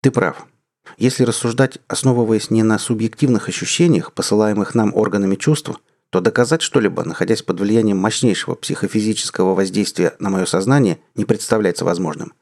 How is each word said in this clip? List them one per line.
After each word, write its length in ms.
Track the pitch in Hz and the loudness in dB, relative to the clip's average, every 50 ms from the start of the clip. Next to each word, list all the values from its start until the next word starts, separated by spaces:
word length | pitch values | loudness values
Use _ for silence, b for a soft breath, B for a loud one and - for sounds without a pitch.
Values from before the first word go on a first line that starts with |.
| - | 0
Ты 80 | 135 | 2
прав. 360 | 131 - 104 82 - - - _ _ _ _ _ _ _ _ B B B | 2 2 0 0 -2 -6 -18 _ _ _ _ _ _ _ _ B B B
Если 240 | 110 127 127 - 135 | 0 0 2 2 0
рассуждать, 560 | 117 113 - - 120 117 123 139 127 - - _ | 0 0 -2 -4 -4 0 0 0 0 0 -8 _
основываясь 640 | _ - - - 131 123 120 117 110 113 107 - - | _ -8 -2 0 2 2 2 2 2 2 0 0 0
не 140 | 110 110 110 | 2 2 4
на 140 | 110 110 107 | 4 2 0
субъективных 720 | - - 120 107 110 113 - - - 135 123 107 - - | 0 -2 -2 -2 -2 -4 -2 0 0 2 2 0 0 -4
ощущениях, 640 | - - - - - - 170 175 147 92 - - _ | -8 -6 -6 -4 0 2 4 4 4 2 0 -4 _
посылаемых 640 | - - - 104 104 107 107 104 104 101 - - | -6 -2 0 2 2 2 2 2 0 -2 0 0
нам 200 | 120 110 101 - | 0 0 2 2
органами 420 | - 107 101 92 101 101 95 98 | 0 0 0 0 0 0 0 -2
чувств, 340 | - - - 151 - - - - - _ _ _ _ _ _ | 0 2 0 0 0 -2 -10 -12 -12 _ _ _ _ _ _
то 100 | - 92 | -2 0
доказать 400 | 90 113 - - 123 120 156 165 | 0 2 2 2 2 2 2 -2
что-либо, 440 | - - - - 110 98 87 85 82 | -2 0 0 2 2 2 -2 -2 -6
находясь 360 | 82 82 - 90 90 90 87 | -6 -4 -4 0 0 0 -2
под 200 | - - 95 85 | 0 -6 -4 -2
влиянием 360 | 98 101 110 117 113 107 101 | 0 2 2 2 2 2 2
мощнейшего 580 | 95 95 110 113 - - 123 98 - - - - | 2 0 0 0 2 2 2 2 0 -2 -6 -8
психофизического 960 | - - - - - - 98 - 110 104 110 110 - - - - - 95 92 95 | -8 -6 -8 -6 -4 -4 -2 -2 -2 0 0 -2 -2 -4 -6 -2 0 0 2 2
воздействия 600 | 87 98 95 92 101 101 - - - 123 123 - _ | 2 0 0 0 -2 -2 -2 0 0 0 0 0 _
на 100 | - 101 | -4 -2
мое 160 | 98 95 92 | -2 -2 -2
сознание, 560 | - - 92 95 113 135 143 131 98 82 - _ _ _ | 0 -2 -2 0 2 4 4 4 2 0 -2 _ _ _
не 100 | - 104 | -8 -2
представляется 600 | - 117 101 - - 117 110 104 92 87 - 90 | -2 -2 -4 0 0 0 2 2 0 -2 0 -2
возможным. 480 | 85 85 82 95 80 76 73 - 82 - _ | -2 -2 -2 -4 -6 -6 -8 -12 -16 -16 _